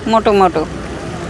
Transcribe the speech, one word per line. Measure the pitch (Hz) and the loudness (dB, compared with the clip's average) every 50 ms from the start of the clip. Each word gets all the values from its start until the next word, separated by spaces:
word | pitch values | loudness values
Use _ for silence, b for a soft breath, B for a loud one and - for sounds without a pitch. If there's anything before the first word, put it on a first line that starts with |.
| - | -4
મોટું | - 226 220 208 233 202 196 | 0 0 2 4 4 4 6
મોટું. | 190 180 160 160 156 - - - - - - - - - - - - - | 4 4 4 0 -4 -4 -6 -10 -10 -10 -10 -10 -10 -10 -10 -8 -8 -8